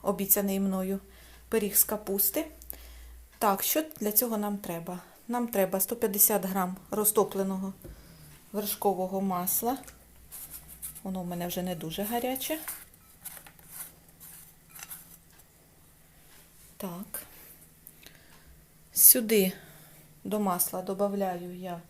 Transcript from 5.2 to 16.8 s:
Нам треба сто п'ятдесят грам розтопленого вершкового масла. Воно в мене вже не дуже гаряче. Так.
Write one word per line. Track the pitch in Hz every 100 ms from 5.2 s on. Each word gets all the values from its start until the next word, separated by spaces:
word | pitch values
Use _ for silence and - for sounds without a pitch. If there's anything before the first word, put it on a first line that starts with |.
| -
Нам | 240 233
треба | 220 185 190
сто | 190 233
п'ятдесят | 226 202 - 208 185
грам | 190 185 190 -
розтопленого | 208 208 - 196 196 190 190 190 - - - - - - - -
вершкового | 208 202 - 208 185 185 190
масла. | 196 180 185 - 226 269 - - - - - - - - - - - -
Воно | 196 190
в | 180
мене | 175 175
вже | 175
не | 185 170
дуже | 160 156
гаряче. | 208 240 247 262 - 311 - - - - - - - - - - - - - - - - - - - - - - - - - - - - - - - - - - - - - - - - -
Так. | -